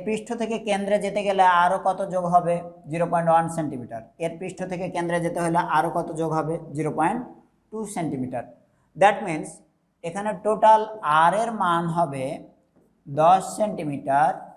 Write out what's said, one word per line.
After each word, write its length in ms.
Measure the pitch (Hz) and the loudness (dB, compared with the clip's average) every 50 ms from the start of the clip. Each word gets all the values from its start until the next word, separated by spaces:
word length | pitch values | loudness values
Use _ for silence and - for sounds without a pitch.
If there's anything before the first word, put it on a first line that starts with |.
| - | -2
পৃষ্ঠ 220 | 214 220 214 214 - 240 220 | -4 -4 -4 -4 -6 -6 -6
থেকে 140 | 226 214 226 208 220 214 | -4 -4 -4 -6 -4 -2
কেন্দ্রে 300 | 202 196 202 196 202 208 185 | -2 -2 -2 0 0 0 0
যেতে 160 | 196 196 208 202 202 | 0 -4 -2 -2 0
গেলে 160 | 196 190 185 185 180 175 175 | 4 4 6 6 6 6 4
আরও 140 | 180 190 190 185 190 | 4 2 2 0 0
কত 120 | 185 185 196 180 170 | 0 0 -2 -4 -4
যোগ 120 | 185 180 175 175 | -2 0 4 4
হবে? 200 | 180 170 170 175 170 170 - - - - 151 | 4 6 4 0 0 -2 -8 -16 -18 -12 -6
জিরো 140 | 147 170 170 170 | -2 -2 -2 0
পয়েন্ট 180 | 170 170 170 170 165 | 0 0 2 4 4
ওয়ান 120 | 165 165 165 165 | 4 4 2 -2
সেন্টিমিটার। 460 | - 156 143 139 127 117 110 117 113 110 - _ - 170 | -4 -4 -4 -6 -8 -10 -12 -12 -14 -14 -16 _ -6 -6
এর 80 | 165 170 165 | -6 -6 -6
পৃষ্ঠ 200 | 185 185 175 - 185 180 | -10 -10 -8 -8 -8 -8
থেকে 140 | 185 175 190 175 180 | -6 -6 -6 -6 -4
কেন্দ্রে 220 | 175 175 170 170 175 165 | -4 -2 -2 -2 0 -2
যেতে 140 | 170 - 175 175 | -2 -2 -2 -2
হলে 160 | 170 165 175 175 170 165 156 | 0 0 0 0 0 0 0
আরও 120 | 165 170 160 175 | 0 0 0 -4
কত 120 | 165 - 165 156 | -4 -4 -4 -4
যোগ 120 | 165 160 156 160 | -4 -2 -2 -2
হবে? 160 | 151 151 160 - - - 143 | -2 -2 -4 -8 -8 -10 -8
জিরো 160 | 143 156 151 131 - | -6 -4 -4 -2 0
পয়েন্ট 240 | 160 175 214 240 254 - - - _ _ _ _ _ _ | 0 0 0 -2 -8 -12 -16 -20 _ _ _ _ _ _
টু 80 | - 220 220 196 - | -12 -10 -10 -8 -8
সেন্টিমিটার। 480 | 190 165 147 139 131 127 123 127 120 113 - - _ _ _ _ _ _ _ - 151 | -6 -6 -6 -4 -6 -6 -6 -6 -8 -10 -10 -16 _ _ _ _ _ _ _ -2 4
That 160 | 175 202 208 202 220 190 | 4 4 4 2 -4 -6
means 220 | 160 156 - 180 - - _ _ _ _ _ _ _ _ - | -6 -6 -8 -10 -14 -20 _ _ _ _ _ _ _ _ -12
এখানে 280 | 170 165 196 208 214 208 175 - | -10 -8 -6 -6 -6 -6 -4 -2
টোটাল 360 | 208 220 - - 214 220 214 214 - - - - 151 151 156 160 | -2 0 4 6 8 8 8 6 0 -8 -6 -2 2 4 6 6
আর 100 | 170 175 208 | 4 4 2
এর 80 | 226 226 226 214 | -2 -2 -2 -2
মান 220 | 190 180 170 170 170 170 160 170 | 0 0 0 0 0 0 0 0
হবে 280 | 170 165 139 135 131 135 160 214 - - _ _ _ _ _ _ _ _ _ _ _ - | 0 0 -2 -4 -6 -6 -6 -8 -14 -18 _ _ _ _ _ _ _ _ _ _ _ -8
দশ 340 | 143 147 156 165 185 190 185 - - - | -2 2 4 6 6 4 2 -2 -6 -4
সেন্টিমিটার 760 | 214 208 185 175 170 151 143 135 - - 135 139 151 170 190 - - - - | -4 -4 -4 -6 -6 -6 -6 -6 -4 0 2 2 2 2 0 -2 -8 -18 -20